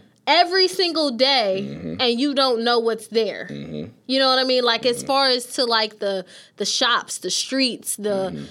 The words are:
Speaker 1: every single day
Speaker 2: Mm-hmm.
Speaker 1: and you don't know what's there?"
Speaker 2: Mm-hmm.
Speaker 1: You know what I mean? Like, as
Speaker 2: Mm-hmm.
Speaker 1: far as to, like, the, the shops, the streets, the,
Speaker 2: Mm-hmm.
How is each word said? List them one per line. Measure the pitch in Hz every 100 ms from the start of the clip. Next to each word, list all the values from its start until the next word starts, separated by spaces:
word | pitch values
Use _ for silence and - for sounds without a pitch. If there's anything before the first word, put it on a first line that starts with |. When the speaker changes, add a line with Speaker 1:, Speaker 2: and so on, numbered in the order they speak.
| - _ -
Speaker 1:
every | 311 349 381 370
single | 359 349 320 294
day | 226 262 269 208 190 202
Speaker 2:
Mm-hmm. | - 165 165
Speaker 1:
and | 247 233
you | 285
don't | 269 269 233 233
know | 240
what's | 226 220 -
there?" | 226 214 107 -
Speaker 2:
Mm-hmm. | 73 71 76 90 - -
Speaker 1:
You | 262
know | 269
what | 262
I |
mean? | 262 254 240
Like, | 226 247
as | 240
Speaker 2:
Mm-hmm. | 233
Speaker 1:
far | 269 269
as | 247 240
to, | -
like, | 247 226 220 -
the, | 202 196 185 - - -
the | 202
shops, | - 247 233 - -
the | 185
streets, | - - 262 262 202 - -
the, | 208 196 190
Speaker 2:
Mm-hmm. | 160 143